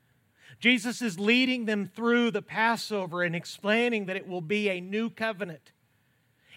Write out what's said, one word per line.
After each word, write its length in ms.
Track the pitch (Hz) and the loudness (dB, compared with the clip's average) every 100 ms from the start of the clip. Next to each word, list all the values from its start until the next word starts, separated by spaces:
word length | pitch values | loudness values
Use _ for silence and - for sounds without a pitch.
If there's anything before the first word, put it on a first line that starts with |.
| _ _ _ _ - 131 | _ _ _ _ -20 0
Jesus 420 | 233 247 233 - | 4 4 2 -4
is 180 | 240 170 | -4 0
leading 460 | 208 247 262 254 220 | 4 4 4 0 0
them 240 | 208 185 | -2 -2
through 380 | - 233 240 233 | -2 2 4 4
the 100 | 196 | 0
Passover 840 | - 185 226 226 - 208 180 175 | -4 0 2 2 -2 -4 -4 0
and 120 | 175 170 | 0 -2
explaining 680 | - - 202 226 240 226 185 | -6 -6 0 2 2 0 -4
that 100 | 190 | -6
it 120 | 175 | -6
will 140 | 180 | -6
be 280 | 160 208 208 | -2 0 0
a 100 | 180 | -2
new 300 | 185 214 226 | -4 -4 -4
covenant. 640 | - 220 190 185 147 _ _ _ _ _ _ _ _ _ | -4 -4 -4 -8 -10 _ _ _ _ _ _ _ _ _